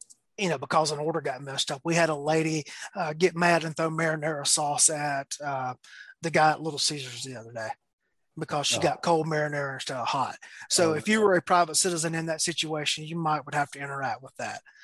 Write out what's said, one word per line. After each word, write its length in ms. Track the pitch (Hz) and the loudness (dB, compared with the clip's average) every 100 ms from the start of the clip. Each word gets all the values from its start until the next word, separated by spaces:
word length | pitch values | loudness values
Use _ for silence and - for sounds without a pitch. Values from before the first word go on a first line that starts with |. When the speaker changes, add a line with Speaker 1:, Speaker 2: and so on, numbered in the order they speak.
| - - _ - | -20 -20 _ -4
Speaker 1:
you 100 | 190 | -2
know, 100 | 151 | -2
because 340 | - 170 156 | 0 2 2
an 80 | 147 | 0
order 200 | 151 160 | -2 -2
got 220 | 143 139 | -4 -6
messed 280 | 143 139 - | -6 -4 -4
up. 120 | 139 | -4
We 120 | 165 170 | 0 4
had 120 | 165 | 4
a 80 | 147 | 2
lady, 480 | 143 160 160 156 - - - - | 2 2 2 -2 -4 -10 -10 -6
uh, 160 | 165 | -4
get 240 | 156 175 160 | 2 2 4
mad 300 | 175 170 160 | 4 4 2
and 100 | 156 | -2
throw 140 | 160 | -2
marinara 580 | 160 160 156 151 151 139 | 0 0 0 -2 -2 0
sauce 420 | - 147 143 - | 2 2 2 2
at, 460 | 151 147 139 135 - 143 | 2 -2 -4 -6 -8 -6
uh, 280 | 135 127 127 - - - - | -4 -4 -8 -14 -20 -20 -10
the 100 | 165 | 0
guy 200 | 160 156 | 4 6
at 100 | 143 | 4
Little 180 | 156 143 | -2 -2
Caesars 440 | - 147 127 123 | -2 -2 -6 -10
the 140 | 131 123 | -12 -12
other 140 | 113 | -12
day 200 | 117 110 - _ _ _ _ _ - | -8 -8 -8 _ _ _ _ _ -10
because 280 | 156 147 139 | -4 -2 0
she 100 | 113 | 2
Speaker 2:
Oh. 60 | |
Speaker 1:
got 200 | 165 - | 2 2
cold 240 | 180 165 156 | 2 2 2
marinara 460 | 151 147 147 139 | 0 0 -2 -4
instead 240 | 131 - 131 | -6 -6 -4
of 100 | 117 | -2
hot. 300 | 143 127 - - - - | -2 -2 -6 -16 -18 -2
So 220 | - 165 | 2 4
Speaker 2:
Oh, 20 | |
Speaker 1:
if 160 | 151 214 | 2 2
you 100 | 220 | 4
Speaker 2:
no. 60 | 208 | 6
Speaker 1:
were 100 | 180 | 4
a 60 | |
private 340 | - 180 165 151 | 4 4 4 2
citizen 400 | 190 170 165 165 | 0 0 -2 -2
in 120 | 165 | -4
that 120 | 160 | -2
situation, 640 | - 160 160 156 147 - | -2 -2 -4 -4 -2 -4
you 140 | 156 170 | -4 -4
might 280 | 156 151 143 | 0 0 -2
would 80 | |
have 160 | 147 143 | -2 -2
to 80 | 139 | -4
interact 440 | 143 139 131 113 | -8 -4 -4 -6
with 120 | 131 - | -10 -10
that. 240 | 120 - - - | -8 -10 -14 -20